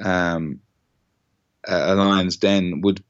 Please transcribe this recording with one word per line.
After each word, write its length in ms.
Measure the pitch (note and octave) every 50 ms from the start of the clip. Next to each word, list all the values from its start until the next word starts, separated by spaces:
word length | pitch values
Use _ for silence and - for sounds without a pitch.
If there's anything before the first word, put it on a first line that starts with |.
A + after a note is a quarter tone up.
| G2+
um, 560 | G2 F#2 F2+ F2 F2 E2+ E2 D#2+ D2+ C2 - _ _ _ _ _ _ _ _ _ _ _ _ _ _ _ _ _ _ _ _ - -
a, 260 | F#2 F2 D2 E2 G2
a 20 |
Lion's 420 | G2 G2 G2 G2 F#2+ F2+ F#2 F2 -
Den 440 | - G2 G2+ G2 F#2 F2+ E2+ D2
would 220 | F2 G2+ F#2+ G2 - _